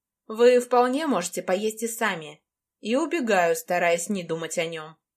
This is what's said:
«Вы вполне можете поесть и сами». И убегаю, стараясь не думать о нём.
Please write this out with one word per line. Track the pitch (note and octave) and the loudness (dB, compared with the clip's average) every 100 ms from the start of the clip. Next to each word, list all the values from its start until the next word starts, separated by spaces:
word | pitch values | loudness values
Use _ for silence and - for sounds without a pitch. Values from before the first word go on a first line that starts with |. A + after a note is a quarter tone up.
| _ _ - | _ _ -8
«Вы | A3 A#3+ B3 | 4 6 6
вполне | B3 B3 B3 C4+ D#4+ | 4 2 2 0 0
можете | F#3+ F3 - | -2 -2 -6
поесть | G#3 G3 G#3+ G#3+ | -4 -2 -2 -4
и | A3+ | -6
сами». | - A3 F3 D3+ D3+ _ _ _ _ | -4 -4 -4 -10 -20 _ _ _ _
И | G#3 B3+ | -2 -2
убегаю, | D#4+ E4+ A#3 F#3+ E3+ E3 | 0 -2 0 2 2 0
стараясь | - F3 F3 F3 - | -2 0 2 0 -2
не | G3 | -6
думать | E3 E3 D#3+ F3 | -6 -6 -6 -6
о | E3 | -6
нём. | E3 D#3 D#3+ _ | -8 -14 -20 _